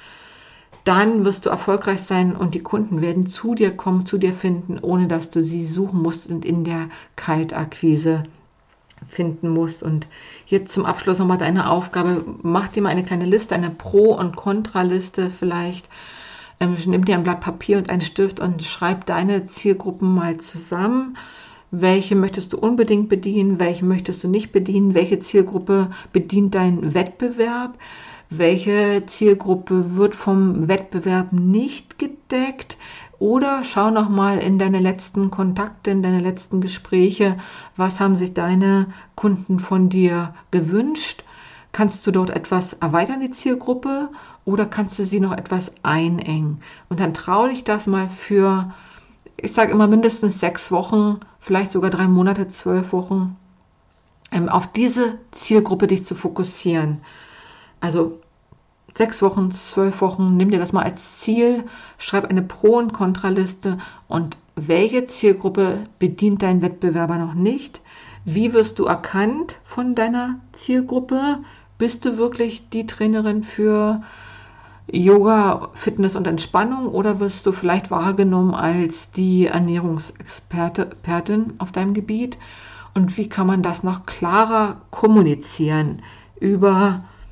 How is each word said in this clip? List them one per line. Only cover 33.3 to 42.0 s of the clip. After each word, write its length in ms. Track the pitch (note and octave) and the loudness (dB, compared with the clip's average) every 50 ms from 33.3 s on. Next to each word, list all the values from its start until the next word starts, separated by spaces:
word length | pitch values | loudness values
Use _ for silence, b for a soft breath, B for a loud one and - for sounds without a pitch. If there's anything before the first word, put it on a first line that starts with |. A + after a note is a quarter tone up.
| A#3 C4 C4 C#4 C#4 C4+ B3+ | 2 2 2 2 0 -2 -4
schau 260 | - - G#3 G3+ A3 | -4 -2 0 2 2
noch 180 | A3 G#3+ G#3+ G3+ | 2 2 2 2
mal 300 | G3+ G3 G3 G3+ G3+ F#3+ | 2 2 2 2 2 0
in 200 | - F3+ G3 F#3+ | 0 2 2 2
deine 220 | F#3+ F#3+ F#3+ F#3+ | 2 2 2 2
letzten 500 | F#3 F#3 F#3 F#3 - - - G3+ G3 G3 | 2 0 0 -2 -10 -8 -2 -2 -2 -2
Kontakte, 640 | G3 - F#3+ F#3 F#3 F#3 G3+ G#3+ - - _ G#3 G3 | 0 -2 -2 -2 0 -2 -4 -6 -8 -8 _ -2 0
in 100 | F#3+ F#3 | 0 2
deine 180 | F#3 F#3 F3+ | 2 0 2
letzten 400 | F3 F#3 F#3 F#3 - - - F#3 | 0 -2 -4 -6 -8 -4 -2 -2
Gespräche. 760 | F#3 F#3 F#3 - - - - F#3 F3+ G3 F#3+ - G#3 G3 F#3 F#3 B B B B B B B | -2 -2 -6 -10 -8 -2 4 4 4 4 4 2 2 2 2 -2 B B B B B B B
Was 240 | - F#3 F#3+ F#3 - | -2 -2 -2 0 0
haben 160 | G3+ G3 F#3+ | 2 2 4
sich 180 | F3+ F#3 F3+ - | 2 2 -2 -2
deine 520 | - E3+ F3 F#3 F#3 G3 G3 G3 G3 G3 F#3+ B B B B B | -2 0 2 2 4 4 4 4 2 2 -2 B B B B B
Kunden 460 | - - G#3 G3 F#3 - - F#3+ F3+ | -2 0 0 0 0 0 -2 -2 -2
von 280 | - - G3 F#3 F#3 F3+ | 0 0 2 2 2 4
dir 460 | F#3 F#3 F3+ F3 F3 F3 E3+ E3+ B B B B | 4 4 2 2 2 0 -4 -6 B B B B
gewünscht? 720 | - F3+ E3 D#3 F3+ G#3 B3 D4 D#4 D#4 - - - - - B B B B B B B B B | 0 0 0 2 0 0 0 -2 -4 -6 -8 -10 -10 -14 -18 B B B B B B B B B
Kannst 360 | - - G#3+ G3+ G3+ - | -2 0 0 0 0 -2